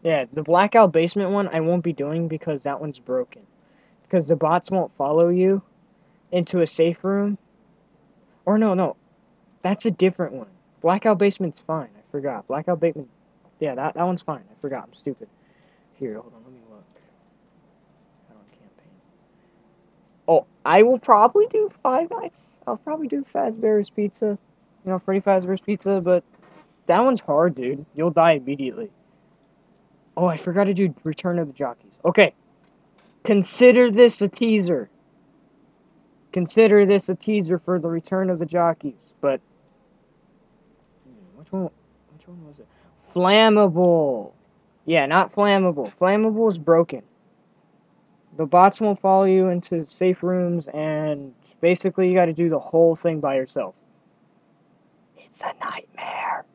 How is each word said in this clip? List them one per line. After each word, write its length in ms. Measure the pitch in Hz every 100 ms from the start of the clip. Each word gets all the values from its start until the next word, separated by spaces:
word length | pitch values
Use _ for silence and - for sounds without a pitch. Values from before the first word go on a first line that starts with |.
Yeah, 220 | 165 156 123
the 120 | 147
Blackout 480 | 156 175 208 233 202
Basement 380 | 160 170 202 190
one 180 | 202 196
I 100 | 160
won't 240 | 160 175
be 100 | 170
doing 340 | 147 143 165 165
because 360 | 156 - 147
that 160 | 143 143
one's 200 | 151 139
broken. 460 | - 127 123 - _ _ _ _ _ _ _
'Cause 160 | 185 147
the 80 | 160
bots 360 | 156 175 -
won't 240 | 190 160 _
follow 340 | 139 156 170
you 320 | 180 185 196 - _ _ _ _ _ _
into 300 | 180 170 185
a 60 | 160
safe 360 | - 165 165
room. 340 | 190 196 202 202 _ _ _ _ _ _ _ _ _ _ -
Or 120 | 214
no, 160 | 220
no. 220 | 185 165 - _ _ _ _ _ _
That's 240 | 180 202 233
a 60 |
different 420 | 170 185 - 156
one. 160 | 127 107 _ _ _
Blackout 360 | 160 190 226 202
Basement's 440 | 202 - 180 -
fine. 280 | - 160 127 _
I 40 | _
forgot. 360 | 143 139 113 -
Blackout 320 | 135 156 170
Basement. 300 | 165 151 131 _ _ _ _ _
Yeah, 160 | 151 127
that, 200 | 151 -
that 80 | 175
one's 160 | 180
fine. 220 | - 143 -
I 60 | _
forgot. 240 | 147 131 101
I'm 60 |
stupid. 340 | _ - 131 110 _ _ _ _ _ _ _
Here, 180 | 135 107
hold 180 | 113
on. 100 | 113
Let 100 | 120
me 60 | 127 113
look. 160 | 107 _ _ _ _ _ _ _ _ _ _ _ _ _ _ _
I 40 |
don't 180 | 110 104
campaign. 420 | _ 104 _ _ 95 _ _ _ _ _ _ _ _ _ _ _ _ -
Oh, 180 | 165 - _ 135
I 180 | 180
will 160 | 226 254
probably 480 | - 214 233 403 453
do 220 | 440 427 _
Five 260 | 254 254 339
Nights. 280 | - 349 _ _ _ -
I'll 120 | 220
probably 300 | - 311 285
do 180 | 285 277
Fazbear's 560 | - 226 226 220 214 202
Pizza. 480 | - 208 _ 214 202 _ _ _ _ 185
You 60 |
know, 80 | 185
Freddy 220 | - 190
Fazbear's 400 | 196 190 180 190
Pizza, 400 | - 208 190 196
but 220 | 175 180 _ _ _ - _ _ -
that 120 | 170
one's 200 | 254 240
hard, 340 | - 147 175 131
dude. 300 | 123 139 151 143
You'll 160 | 170
die 220 | 165 165
immediately. 580 | 156 127 139 131 110 110 87 _ _ _ _ _ _ _ _ _ _ _ -
Oh, 60 | 180
I 100 | 156
forgot 300 | - 175 196
to 80 |
do 200 | 185 190 - 160
Return 340 | 151 185 175
of 80 | 151
the 60 |
Jockeys. 400 | 131 135 117 _ _
Okay. 300 | 165 175 175 _ _ _ _ _ _ _ _ _
Consider 680 | - 202 180 - 247 247 247
this 320 | 208 240 -
a 60 | 202
teaser. 640 | - 233 214 180 151 104 _ _ _ _ _ _ _ _ _ _ _ _ _ _
Consider 520 | - 170 214 226 208 196
this 220 | 202 -
a 80 | 185
teaser 420 | - 214 165 175
for 220 | - 180
the 80 | 165
Return 420 | 165 - 190 190
of 80 | 175
the 80 | 160
Jockeys, 680 | 175 170 165 147 120 _ _
but 180 | 143 131 _ _ _ _ _ _ _ _ _ _ _ _ _ _ _ _ 269
hmm, 340 | 233 185 185
which 100 | 160
one, 100 | 190
which 640 | 180 _ _ _ _ 151 _
one 180 | 175 151
was 140 | 143
it? 80 | 117 _ _ _ _ 180
Flammable. 1160 | 180 208 220 208 202 160 180 170 147 120 95 _ _ _ _ _ -
Yeah, 200 | 165 139
not 280 | 170 185
flammable. 560 | - 202 196 185 147 107 _
Flammable 500 | 180 208 220 214 226
is 60 | 175
broken. 440 | 151 165 170 127 _ _ _ _ _ _ _ _ _ _ _ _ _ -
The 100 | 156
bots 360 | 175 190 -
won't 180 | 214 196
follow 240 | 196 190
you 240 | 196 190 185
into 400 | 175 - 170 156 _
safe 240 | 185 180
rooms, 460 | 175 180 180 175 147
and 600 | 151 156 151 156 147 139 123 _ _
basically 480 | 170 180 190 180 185
you 40 |
gotta 200 | 185 175
do 160 | 156 170
the 100 | 151
whole 380 | - 165 165 165
thing 240 | 170 156
by 140 | 143 139
yourself. 360 | 131 - 98 - _ _ _ _ _ _ _ _ _ _ _ _ _ _
It's 220 | _ _
a 140 | - -
nightmare. 800 | - - - - - - - - -